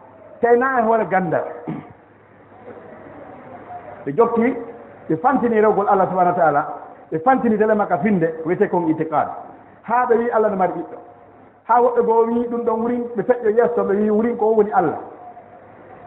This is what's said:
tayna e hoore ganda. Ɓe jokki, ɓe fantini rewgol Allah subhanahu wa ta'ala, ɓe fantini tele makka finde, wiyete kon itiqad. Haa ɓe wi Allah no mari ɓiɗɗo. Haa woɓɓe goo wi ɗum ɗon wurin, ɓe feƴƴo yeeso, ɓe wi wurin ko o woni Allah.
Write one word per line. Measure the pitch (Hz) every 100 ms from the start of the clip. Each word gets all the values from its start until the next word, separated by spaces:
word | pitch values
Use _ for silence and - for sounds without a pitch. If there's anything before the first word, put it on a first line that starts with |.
| - - - -
tayna | 233 240 262 262
e |
hoore | 220 226 185
ganda. | 185 180 139 - - - 76 - - - - - - - - - - - - - - - - - - - - - - 139
Ɓe | 147
jokki, | 233 226 240 269 - - - - -
ɓe | 160
fantini | 254 269 240 220
rewgol | 214 190 208
Allah | 196 180
subhanahu | 180 180 180
wa |
ta'ala, | 165 143 151 - - - -
ɓe | -
fantini | 262 262 233 214
tele | 220 208
makka | 196 180
finde, | 220 196 165 160 151
wiyete | 180 208
kon | 180 165
itiqad. | 156 160 151 120 - - - - -
Haa | - 240 247
ɓe | 233
wi | 240
Allah | 226 214
no | 190
mari | 180
ɓiɗɗo. | 165 - - - - - - - _ -
Haa | 233
woɓɓe | 247 240 202
goo | 226 226
wi | 233 240
ɗum | 240 233
ɗon | 226
wurin, | 233 240 233 220
ɓe |
feƴƴo | 190 247 220
yeeso, | 220 226 -
ɓe | 196 202
wi | 214
wurin | 214 240 233
ko | 214
o | 220
woni | 208
Allah. | 202 165 113 - - - - - - - - - -